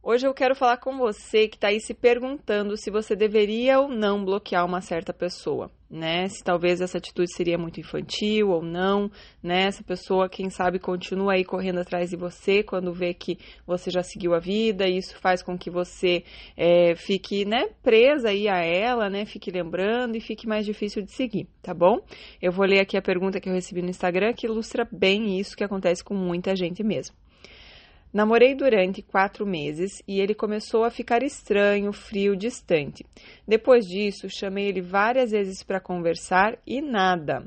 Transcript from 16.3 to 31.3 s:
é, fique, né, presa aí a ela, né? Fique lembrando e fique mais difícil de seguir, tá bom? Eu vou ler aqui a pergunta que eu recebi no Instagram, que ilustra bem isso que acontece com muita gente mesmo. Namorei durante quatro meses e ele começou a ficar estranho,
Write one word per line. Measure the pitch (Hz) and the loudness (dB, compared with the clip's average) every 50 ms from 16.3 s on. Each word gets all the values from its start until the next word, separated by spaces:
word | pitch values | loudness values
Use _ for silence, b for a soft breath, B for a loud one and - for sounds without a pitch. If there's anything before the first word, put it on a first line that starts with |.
| B B B B B | B B B B B
é, | - 160 170 175 175 175 170 170 | 0 4 6 6 8 6 6 4
fique, | 170 - - 202 185 - - 208 196 202 | 0 -2 -2 -2 -2 -2 -4 -4 -2 -2
né, | 202 214 247 302 427 - _ _ | 0 0 -2 -2 -2 -6 _ _
presa | 269 220 220 233 269 302 302 233 220 | 6 6 8 8 8 6 4 2 0
aí | 202 202 208 214 | 0 0 0 0
a | 190 180 170 | 0 0 0
ela, | 165 170 180 208 240 254 233 220 196 | 2 0 0 2 0 0 0 -2 -2
né? | 190 202 214 | -2 -4 -6
Fique | 202 - 196 - - | -8 -10 -12 -12 -6
lembrando | 175 180 170 165 175 175 185 202 226 247 254 240 226 | -4 -4 -6 -4 -2 -2 0 0 0 0 -2 -4 -6
e | 226 | -8
fique | 214 - 220 220 - 226 | -6 -8 -10 -8 -6 -4
mais | 214 214 208 | -2 -2 -2
difícil | 208 214 - 214 208 - 214 196 | -4 -4 -4 -6 -6 -4 -6 -8
de | 196 - | -8 -6
seguir, | - 262 233 - 185 131 - _ _ | -6 -6 -4 -2 -6 -6 -6 _ _
tá | _ - 180 | _ -10 -2
bom? | 156 170 180 220 370 - B B B B B B B | 4 4 4 4 4 -2 B B B B B B B
Eu | - 180 | -2 -2
vou | 175 185 196 | 0 2 2
ler | 190 196 196 | 4 4 4
aqui | 196 196 - | 4 2 0
a | 196 190 | -2 0
pergunta | - 190 180 185 190 190 196 | 0 -2 0 0 -2 -4 -4
que | - 190 | -4 -2
eu | 185 | -4
recebi | 185 175 - 190 180 175 | -4 -4 -4 -6 -6 -4
no | 180 | -6
Instagram, | 180 - - 180 175 185 196 220 240 | -6 -2 -2 0 0 2 0 0 0
que | - - | -2 -4
ilustra | 226 220 220 220 - - - 240 233 | -4 -4 -4 -6 -4 -4 -4 -4 -4
bem | - 165 196 190 196 208 226 214 190 185 | -2 0 2 2 2 2 0 -2 -2 -2
isso | 202 - - | -4 -6 -4
que | - 208 | -6 -4
acontece | 196 202 190 185 180 175 180 - | -4 -4 -2 0 0 0 0 -2
com | - 202 | -6 -4
muita | 196 185 180 170 175 180 196 190 | -2 -2 -2 -2 -2 -2 -2 -2
gente | 190 185 165 180 - 208 | 0 -2 -4 -4 -4 -2
mesmo. | 220 180 131 135 - - _ _ B B B B B B B B B B B B B B B B B - | -2 -2 -2 -4 -8 -16 _ _ B B B B B B B B B B B B B B B B B 0
Namorei | 202 214 214 226 233 240 262 277 | 0 2 4 6 6 6 6 6
durante | 269 277 269 220 208 185 185 196 - - | 4 2 4 4 4 2 2 0 -6 -12
quatro | _ - 202 190 202 - - 214 | _ 0 0 0 2 0 -6 -4
meses | 202 185 160 143 147 151 156 175 202 - - - | -4 -4 -4 -4 -6 -4 -4 -6 -6 -6 -12 -12
e | - 196 196 | -6 -2 -2
ele | 196 196 214 | 0 0 0
começou | 208 - 208 208 214 214 - - 226 226 | -2 -2 -4 -4 -4 -6 -2 0 0 0
a | 233 | 0
ficar | 226 - 226 - 240 233 254 | -2 -6 -4 0 0 0 0
estranho, | 285 | -2